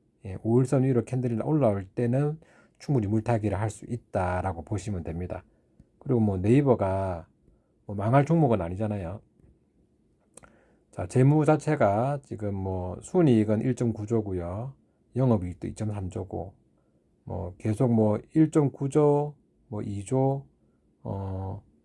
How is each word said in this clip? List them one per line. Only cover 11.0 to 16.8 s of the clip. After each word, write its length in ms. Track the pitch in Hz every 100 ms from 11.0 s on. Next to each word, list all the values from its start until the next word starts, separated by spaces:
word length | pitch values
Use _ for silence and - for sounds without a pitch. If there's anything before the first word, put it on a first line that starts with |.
| 90
재무 380 | 123 135 156
자체가 760 | 151 156 151 151 104 101 135 143
지금 320 | - 104 104
뭐 440 | 98 95 92 90 90
순이익은 640 | - 185 156 110 104 107
일 120 | 131
점 180 | 123 120
구 140 | 101 104
조고요. 680 | 113 104 92 85 98 135 - _ _ _ 123
영업이익도 520 | 131 107 90 87 95
이점삼 420 | - 107 104 92
조고, 420 | 101 92 92 92 - _ _